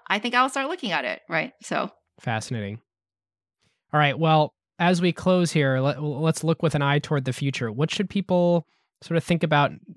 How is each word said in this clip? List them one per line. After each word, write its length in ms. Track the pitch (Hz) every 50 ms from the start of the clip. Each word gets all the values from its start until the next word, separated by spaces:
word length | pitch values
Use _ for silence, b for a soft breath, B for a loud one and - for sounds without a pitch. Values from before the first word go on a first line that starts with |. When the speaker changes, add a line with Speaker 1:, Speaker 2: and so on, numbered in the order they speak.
| _
Speaker 1:
I 120 | - 190 208
think 160 | 214 240 247
I'll 140 | 247 262 269
start 180 | - 277 269
looking 240 | 294 359 349 277 202
at 140 | 165 147 127
it," 160 | 107 85 - - -
right? 240 | 170 156 - 269 - _ -
So. 280 | - 160 - - 196 - _ _ _ _ _
Speaker 2:
Fascinating. 640 | - 127 113 110 - - 127 110 101 98 107 110 - _ _ _ _ _ _ _ _ _ _ _ _ _ _ _ _ _ _ _ _ _ -
All 60 | 151
right. 180 | 147 143 120 143
Well, 320 | 165 160 156 156 151 - - _ _ _ _ -
as 220 | 170 180 185 170
we 100 | 180 180
close 400 | 160 - - 185 185 180 175 156
here, 280 | - 156 139 135 131 131
let, 220 | 131 143 135 143
let's 420 | 151 151 135 139 160 160 156 - 156
look 180 | 160 165 -
with 140 | 175 156 -
an 60 | 143
eye 180 | 143 143 143 147
toward 260 | - - 156 139 131
the 80 | 131 120
future. 380 | - 139 135 123 - 123 113
What 200 | 104 127 156 156
should 180 | - - 196 -
people 580 | - 202 185 - 185 180 175 175 175 165 - _ _ _ _ _ _ _
sort 160 | - - 165
of 60 | 165 -
think 200 | - 175 156 175
about 280 | 156 151 147 143 - 147 - - - -